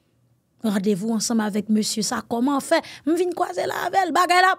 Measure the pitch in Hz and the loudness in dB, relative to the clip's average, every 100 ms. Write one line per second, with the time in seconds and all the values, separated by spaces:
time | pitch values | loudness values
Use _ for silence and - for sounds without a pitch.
0 | _ _ _ _ _ _ 220 202 190 196 | _ _ _ _ _ _ -4 -2 0 -2
1 | 220 226 - 226 214 208 208 214 208 - | -2 -2 0 0 0 -2 0 0 0 -2
2 | 208 247 214 233 262 277 - 330 311 - | -4 -6 -6 -2 0 0 0 -2 -2 -6
3 | - 330 359 339 359 359 - - 349 370 | -2 0 0 -2 -4 -4 -4 -4 -2 0
4 | 370 302 349 359 370 | 2 2 4 4 4